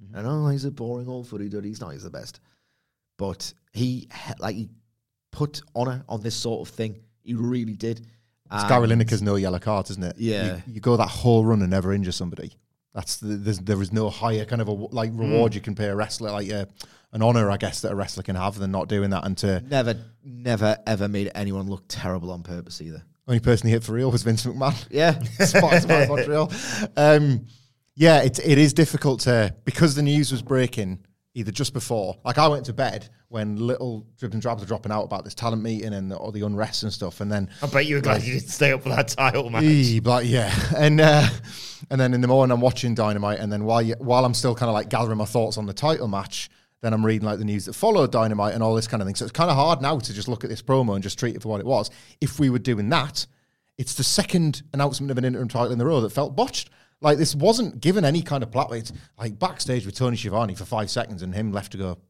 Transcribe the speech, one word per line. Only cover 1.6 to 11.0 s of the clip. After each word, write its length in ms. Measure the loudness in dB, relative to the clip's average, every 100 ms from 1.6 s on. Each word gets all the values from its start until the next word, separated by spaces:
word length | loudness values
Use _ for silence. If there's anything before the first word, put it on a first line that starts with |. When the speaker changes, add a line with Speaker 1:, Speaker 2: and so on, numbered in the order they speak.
| -10
Speaker 2:
He's 120 | -10
not, 80 | -12
he's 140 | -14
the 60 | -14
best. 300 | -16 -16 -20 _ _ _ _ _ _ _ -8
But 360 | -8 -8 -12 -16 _
he, 340 | -4 -4 -4 -10
he, 200 | -16 -14 -10
like, 160 | -8 -8
he 140 | -10 -14 _ _ _ _ _
put 300 | -6 -6 -6 -10 -4
honour 280 | -4 -4 -8
on 140 | -8
this 140 | -6 -6
sort 320 | -6 -6 -8
of 60 |
thing. 260 | -8 -8 -8 _ _
He 100 | -8
really 400 | -4 -2 -2 -4 -6
did. 300 | -6 -8 -12 _ _ _ _
Speaker 1:
It's 120 | -4
Gary 260 | 2 4 6
Speaker 2:
And 120 | 4
Speaker 1:
Lineker's 200 | 4 2
no 140 | 2 2
yellow 240 | 2 -2
card, 300 | 0 -2 -2
isn't 100 | -6
it? 120 | -8 -4
Speaker 2:
Yeah. 380 | -4 -2 -4 -6 -10
Speaker 1:
You, 60 |
you 80 | -2
go 160 | 2
that 100 | 4